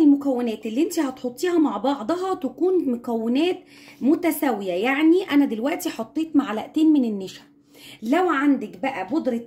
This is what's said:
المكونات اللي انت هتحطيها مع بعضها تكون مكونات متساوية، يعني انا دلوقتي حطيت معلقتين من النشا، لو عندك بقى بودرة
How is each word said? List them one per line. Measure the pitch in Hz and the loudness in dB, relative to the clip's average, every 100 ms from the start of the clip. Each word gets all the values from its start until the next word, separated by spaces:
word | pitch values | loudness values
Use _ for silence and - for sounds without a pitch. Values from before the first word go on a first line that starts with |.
المكونات | 302 277 277 247 240 214 226 | 6 6 2 -2 -2 -4 -4
اللي | 226 | -2
انت | 359 339 | -2 0
هتحطيها | 277 - 247 240 349 339 | -4 -4 -10 -4 -2 2
مع | 277 208 | 2 0
بعضها | 247 277 214 349 370 | -2 -4 -4 -4 -2
تكون | 370 254 - 349 370 277 | -4 -6 -2 0 0 0
مكونات | 233 240 233 226 262 349 - - - - - | -4 -4 -4 -2 0 0 -2 -10 -20 -20 -4
متساوية، | 240 330 330 294 277 214 190 | 2 2 2 0 -2 -2 -2
يعني | 175 240 269 320 359 403 | -2 0 2 4 4 4
انا | 285 | 2
دلوقتي | 269 214 262 359 311 | 2 0 -4 -4 -6
حطيت | - 226 311 320 285 | -8 -8 -6 0 0
معلقتين | 277 214 - 302 320 | 0 -4 -4 0 4
من | 294 | 4
النشا، | 233 202 185 - - _ _ - - - | 2 -2 -8 -14 -20 _ _ -20 -20 -12
لو | 220 320 359 | -2 0 2
عندك | 277 285 262 208 - | 2 2 0 -2 -6
بقى | - - 185 | -6 -6 -4
بودرة | 320 262 233 | -2 -2 -4